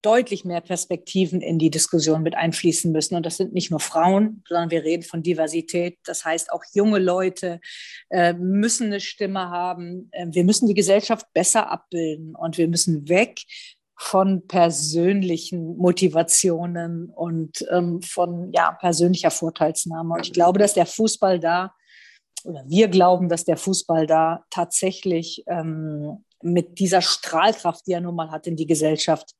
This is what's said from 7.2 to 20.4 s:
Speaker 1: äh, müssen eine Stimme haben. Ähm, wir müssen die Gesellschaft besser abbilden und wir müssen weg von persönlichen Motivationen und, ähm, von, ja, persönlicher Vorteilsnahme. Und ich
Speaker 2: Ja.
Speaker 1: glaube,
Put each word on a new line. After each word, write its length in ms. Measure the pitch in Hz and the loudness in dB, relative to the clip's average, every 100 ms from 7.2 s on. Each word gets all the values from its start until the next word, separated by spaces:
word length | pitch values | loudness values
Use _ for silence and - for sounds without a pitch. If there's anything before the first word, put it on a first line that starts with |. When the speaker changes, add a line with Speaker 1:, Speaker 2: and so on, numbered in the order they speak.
| 185 185 185 170 - - - - _ | -2 -4 -8 -8 -14 -18 -18 -20 _
Speaker 1:
äh, 240 | 185 175 | 2 2
müssen 540 | 175 180 196 220 - 220 | 2 0 2 2 0 -2
eine 120 | 202 | -4
Stimme 500 | - - 196 196 180 | -8 -6 -4 -4 -4
haben. 600 | 175 180 175 175 180 - | -4 -4 -6 -10 -12 -12
Ähm, 200 | 180 175 | -10 -4
wir 100 | 165 | 2
müssen 240 | 180 220 226 | 4 4 4
die 60 | |
Gesellschaft 520 | 196 185 196 - 220 - | 2 4 4 4 -4 -2
besser 380 | - 185 220 - | 0 2 2 0
abbilden 640 | - _ 170 160 156 160 160 | -6 _ -4 -4 -6 -12 -8
und 220 | 165 160 | -8 0
wir 100 | 165 | 0
müssen 420 | 170 - 156 143 | 2 0 0 2
weg 300 | 180 233 - - - - _ _ - | 2 2 -2 -18 -18 -20 _ _ -14
von 460 | - 190 190 190 - | -2 2 2 0 0
persönlichen 1300 | 185 170 151 151 160 175 202 185 160 - 175 160 175 | 2 2 2 -2 0 2 2 0 -4 -6 -8 -8 0
Motivationen 1300 | 180 180 185 156 165 - 185 165 175 175 170 170 170 | 2 4 2 2 2 2 2 0 -4 -6 -6 -8 -10
und, 560 | - 170 165 156 - - | -8 -4 -4 -6 -8 -2
ähm, 320 | 180 175 170 | 0 0 -4
von, 480 | - - 175 175 180 | -6 -4 -2 -4 -4
ja, 180 | 170 165 | 0 0
persönlicher 600 | 170 180 160 175 180 165 | 0 -2 2 2 4 0
Vorteilsnahme. 840 | - 165 - 160 160 170 160 165 | 0 -6 0 -2 0 -6 -6 -4
Und 80 | 170 | -6
ich 60 | - | -4
Speaker 2:
Ja. 40 | |
Speaker 1:
glaube, 240 | - | 2